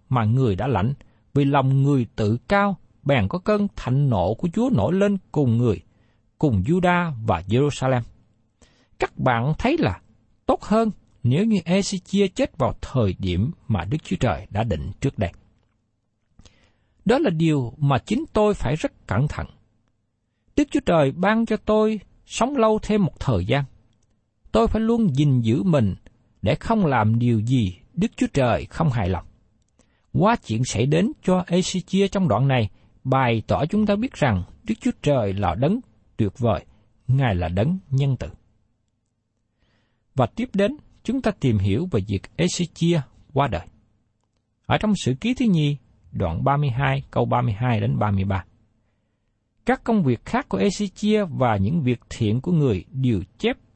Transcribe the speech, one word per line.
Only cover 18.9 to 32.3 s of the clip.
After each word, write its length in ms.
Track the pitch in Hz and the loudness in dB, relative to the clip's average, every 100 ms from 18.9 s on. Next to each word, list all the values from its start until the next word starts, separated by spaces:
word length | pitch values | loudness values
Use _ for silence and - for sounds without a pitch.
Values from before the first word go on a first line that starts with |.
| - - | -8 -6
cẩn 220 | 95 147 | -2 -2
thận. 180 | - - - _ _ _ _ _ _ _ _ _ - | -4 -12 -16 _ _ _ _ _ _ _ _ _ -2
Đức 80 | 294 | 0
Chúa 100 | 311 - | -2 2
Trời 260 | 170 139 | 2 2
ban 340 | 135 185 220 233 | 0 0 0 0
cho 100 | 214 | -4
tôi 440 | - 214 214 220 - _ _ | 0 0 2 -2 -10 _ _
sống 300 | - 240 285 | -4 -2 2
lâu 220 | 220 214 | 2 2
thêm 220 | - 208 | 0 0
một 160 | 180 - | 0 -2
thời 240 | - 104 | -2 0
gian. 200 | 90 131 139 - _ _ _ _ _ _ - | 0 -2 -2 -10 _ _ _ _ _ _ -4
Tôi 140 | 220 226 | 0 2
phải 120 | 220 | 2
luôn 340 | 220 233 220 | 0 2 2
gìn 260 | 131 151 127 | 2 2 2
giữ 220 | 113 123 | 2 0
mình 320 | 196 151 107 87 - _ _ _ | 2 2 2 -2 -12 _ _ _
để 120 | 95 | -2
không 320 | 143 - 220 175 | -2 0 0 2
làm 320 | 127 107 117 | 2 2 2
điều 220 | 120 117 | 2 0
gì 380 | 110 131 101 90 _ | 2 0 0 -4 _
Đức 140 | - 220 - | -4 -4 -2
Chúa 100 | - | -2
Trời 320 | - 127 95 | 0 0 0
không 260 | - - 165 | -4 -2 -2
hài 180 | 117 90 | 0 -2
lòng. 160 | 87 - _ _ _ _ _ _ _ _ | -4 -6 _ _ _ _ _ _ _ _
Qua 240 | 131 185 240 - | 0 2 0 -2
chuyện 180 | 110 | -4
xảy 220 | 127 - 127 | -2 0 0
đến 260 | 156 208 311 | 2 0 -2
cho 220 | - 185 180 | -2 0 0
Ezechia 600 | 175 185 185 - 190 196 | -2 -2 -4 -2 0 0
trong 200 | 202 | 0
đoạn 200 | 180 | 2